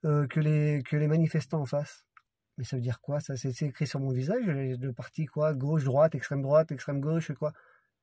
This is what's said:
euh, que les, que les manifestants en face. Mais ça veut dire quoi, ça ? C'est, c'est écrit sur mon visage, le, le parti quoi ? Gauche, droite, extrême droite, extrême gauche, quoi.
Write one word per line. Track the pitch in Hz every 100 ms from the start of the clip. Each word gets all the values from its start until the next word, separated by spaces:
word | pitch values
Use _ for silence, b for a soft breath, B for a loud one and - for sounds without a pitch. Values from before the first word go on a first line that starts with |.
| 156
euh, | 147 139
que | 156
les, | 151 151 151 147
que | 127 151
les | 151
manifestants | 160 160 160 - 160
en | 135
face. | 143 151 - _ _ _ _ _ -
Mais |
ça | 117 131
veut |
dire | 120 120
quoi, | - 147
ça ? | - 131
C'est, | 135
c'est | 123 147
écrit | - 143
sur | 139
mon | 135
visage, | 127 135 233 214
le, | 139 131 127
le | 135
parti | 120 - - 156
quoi ? | - 156
Gauche, | 139 139 156
droite, | 135 131 160
extrême | 139 - 139
droite, | 135 151 156
extrême | 139 - 139
gauche, | 143 165 160
quoi. | 143 151 b b b b _